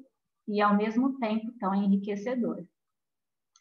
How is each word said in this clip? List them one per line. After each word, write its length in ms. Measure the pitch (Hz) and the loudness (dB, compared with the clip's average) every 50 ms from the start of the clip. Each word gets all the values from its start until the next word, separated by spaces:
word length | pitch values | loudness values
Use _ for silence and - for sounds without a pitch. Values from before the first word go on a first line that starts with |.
| - _ _ _ _ _ _ _ _ - | -14 _ _ _ _ _ _ _ _ -4
e, 140 | 208 202 | 0 2
ao 120 | 208 208 202 | 4 4 4
mesmo 440 | 202 214 226 220 240 269 277 262 - | 4 2 2 0 0 0 0 0 -2
tempo, 340 | 240 214 220 226 - - - - | -2 -2 -2 -2 -4 -6 -8 -6
tão 160 | 202 185 196 | -4 -2 0
enriquecedor. 880 | 202 202 196 202 202 - 208 202 202 - 247 262 247 220 165 - - 170 - _ _ _ _ _ _ _ _ _ _ _ _ _ _ _ _ _ _ | 0 2 2 2 2 0 -2 -6 -4 -4 -4 -2 -2 -2 -2 -4 -6 -10 -16 _ _ _ _ _ _ _ _ _ _ _ _ _ _ _ _ _ _